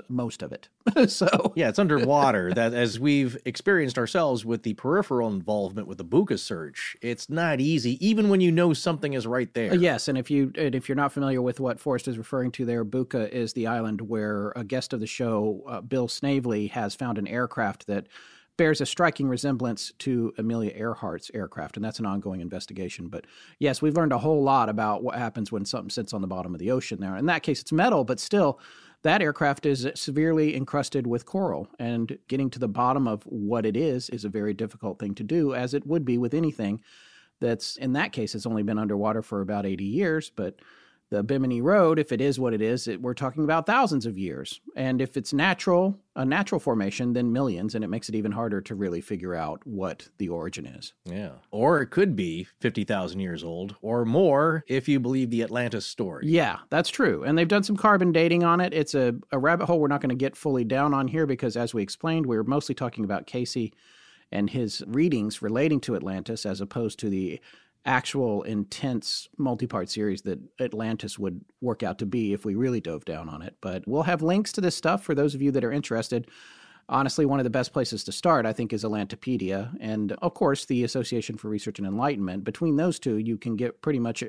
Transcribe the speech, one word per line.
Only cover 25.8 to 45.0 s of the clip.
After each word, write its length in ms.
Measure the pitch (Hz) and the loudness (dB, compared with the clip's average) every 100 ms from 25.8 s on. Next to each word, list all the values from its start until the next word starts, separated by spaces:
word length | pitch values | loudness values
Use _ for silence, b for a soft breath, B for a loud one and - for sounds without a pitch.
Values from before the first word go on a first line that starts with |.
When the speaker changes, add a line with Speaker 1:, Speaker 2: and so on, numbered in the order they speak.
| 98 | -6
Speaker 1:
sits 240 | - 101 | -6 -6
on 80 | 104 | -4
the 60 | 92 | -4
bottom 280 | 92 90 | -4 -6
of 60 | 85 | -4
the 100 | 95 | 0
ocean 300 | 127 - 98 | 0 -2 -6
there. 160 | 98 95 | -4 -2
In 100 | 151 | 0
that 160 | 165 | 0
case, 200 | - 135 | 0 -4
it's 100 | - | 0
metal, 320 | 160 226 180 | 2 4 4
but 160 | 117 127 | 2 -2
still, 400 | - 202 151 - B B B B | 0 2 4 2 B B B B
that 160 | 156 196 | 2 4
aircraft 460 | 156 139 147 139 151 | 2 2 2 2 0
is 220 | 135 131 - | 0 -2 -4
severely 580 | - 139 160 156 151 | -4 0 2 4 2
encrusted 540 | 139 131 143 135 139 120 | 0 -2 -2 0 -2 0
with 180 | 120 - | -2 -2
coral, 400 | 190 185 76 - - | -2 0 -2 -6 -6
and 380 | 117 117 113 - - | -4 -2 -4 -6 -4
getting 220 | 135 135 | -2 -2
to 100 | 123 | -2
the 80 | 120 | -2
bottom 400 | 110 123 139 123 | 2 2 2 2
of 160 | 107 | 0
what 420 | - 110 101 117 110 | -4 -6 0 2 2
it 100 | 107 | 2
is 320 | 156 127 - | 0 0 -4
is 140 | 113 | -6
a 40 | 101 | -4
very 260 | 107 104 | -2 -2
difficult 460 | 101 107 - 110 90 | -2 -6 -6 -8 -6
thing 140 | 104 98 | -6 -4
to 80 | |
do, 300 | 110 165 147 | -2 0 2
as 200 | 123 123 | 0 -2
it 100 | 139 139 | -2 -2
would 180 | 165 | -2
be 140 | 127 120 | 2 0
with 160 | 120 | 2
anything 460 | 147 160 147 101 110 - b b b b b | 0 0 0 -2 -2 -6 b b b b b
that's, 360 | 120 110 - - | -2 0 -4 -6
in 160 | 131 | -2
that 180 | 139 185 | 0 0
case, 240 | - 104 107 | -2 -6 -4
it's 100 | 117 | -4
only 160 | 110 | -2
been 160 | 107 107 | 0 0
underwater 440 | 107 101 107 110 | 0 0 0 -2
for 180 | - 101 | -2 -4
about 260 | 95 104 98 | -2 -2 -2
eighty 160 | 95 | -4
years, 480 | 98 135 185 156 - | -2 0 0 0 -4
but 300 | - 95 - b b b b b | -6 -6 -6 b b b b b
the 120 | 104 | -2
Bimini 380 | 110 139 131 120 | 0 2 2 2
Road, 380 | 139 208 165 160 | 4 6 6 6
if 120 | 147 | 2
it 120 | 117 | 2
is 180 | 139 127 | 2 2
what 140 | 127 | 0
it 80 | 110 | 2
is, 260 | 110 120 120 | 2 0 -2
it, 140 | 95 | -4
we're 100 | 123 | -4
talking 320 | 123 135 139 | -4 -4 0
about 220 | 151 160 160 | 2 2 2
thousands 400 | 240 226 143 113 | 2 2 2 -2
of 100 | 95 | -4
years. 460 | 92 65 69 - - - | -4 -6 -8 -12 -12 -4
And 220 | 131 127 | 0 0